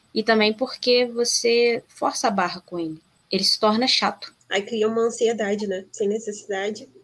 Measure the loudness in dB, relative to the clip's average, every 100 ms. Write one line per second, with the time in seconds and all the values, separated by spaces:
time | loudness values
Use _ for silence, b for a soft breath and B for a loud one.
0 | B -2 2 4 4 2 -4 -2 2 2
1 | 2 0 -2 0 2 4 2 0 -6 -4
2 | -4 -2 -2 0 0 -2 -10 -8 -8 -10
3 | _ _ -4 0 0 2 2 4 2 2
4 | 0 -4 -14 _ -4 -4 -2 -2 0 0
5 | -2 0 0 0 -2 -2 -4 -6 -8 -4
6 | -2 -2 -6 -12 -8 -6 -4 -8 -14 -20